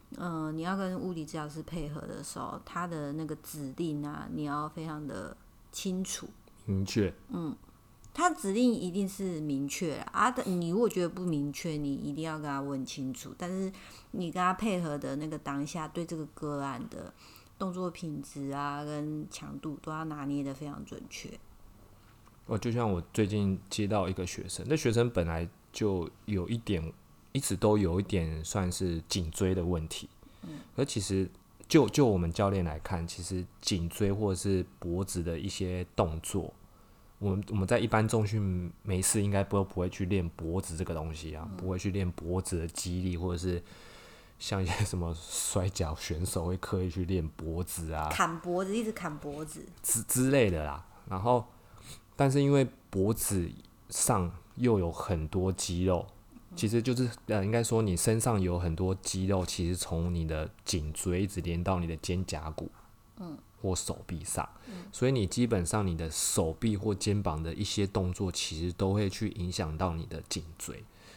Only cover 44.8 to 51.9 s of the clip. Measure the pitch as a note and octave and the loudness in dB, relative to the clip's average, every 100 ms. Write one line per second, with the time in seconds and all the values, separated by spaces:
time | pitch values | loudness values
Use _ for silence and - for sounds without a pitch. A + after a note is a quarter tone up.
44.8 | G2+ F#2 E2+ E2 - - - G2+ F2+ - | 0 0 -2 -4 -6 -4 0 2 0 0
45.8 | D#2+ D#2+ - D#2 F2+ F#2 E2+ F#2 - F#2+ | -2 -2 -4 -2 -2 0 0 -2 -2 0
46.8 | F#2 F#2 F2+ F#2 D#2+ - D#2+ E2 E2+ - | 0 -2 0 0 0 -4 -4 -2 -4 -4
47.8 | D#2+ D#2 D2+ - E3+ E3 F3 F3 F#3+ A3 | -4 -2 -2 2 2 0 -2 -2 0 -2
48.8 | A3 G#3+ F3 D3 D3 C#3+ D#3 - - - | -2 -4 -6 -6 -8 -8 -10 -12 -16 -8
49.8 | - A2 - B2+ C3 C#3 G#2+ E2 D2+ C#2+ | 0 0 2 2 6 6 6 4 -2 -6
50.8 | - - - F#2 A#2 B2 - - - - | -10 -18 -6 -2 4 4 2 -14 -20 -20
51.8 | - | -18